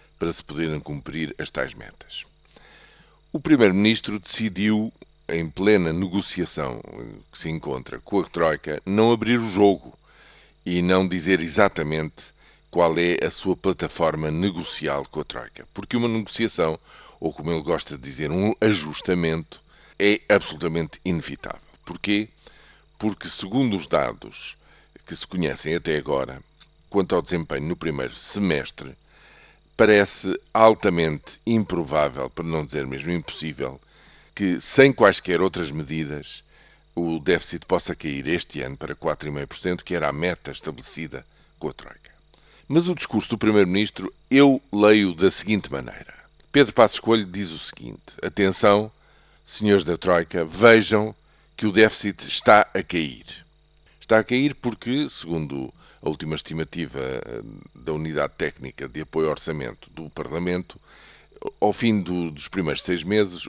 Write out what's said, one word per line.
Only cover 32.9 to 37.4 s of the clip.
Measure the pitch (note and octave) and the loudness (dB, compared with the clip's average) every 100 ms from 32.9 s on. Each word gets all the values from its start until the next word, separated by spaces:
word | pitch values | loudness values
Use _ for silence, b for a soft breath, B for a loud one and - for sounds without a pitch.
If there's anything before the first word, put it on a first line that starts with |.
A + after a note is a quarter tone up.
| C2+ D2+ | -8 -4
impossível, | F2 D2+ - D#2 C2 C2 C2+ b b b b b - | -4 -6 -10 -10 -6 -8 -10 b b b b b -4
que, | G2 F2 | -2 -2
sem | - - C#3 | -2 6 6
quaisquer | B2+ G#2 F#2+ - E2+ | 8 6 4 0 0
outras | F#2 F2 D#2 | 0 -2 -6
medidas, | D2+ C#2 D#2+ D2 D2 - - _ b b b b - | -6 -6 -6 -6 -8 -12 -20 _ b b b b -6
o | E2+ E2 | -4 -2
déficit | D2 E2+ | 0 0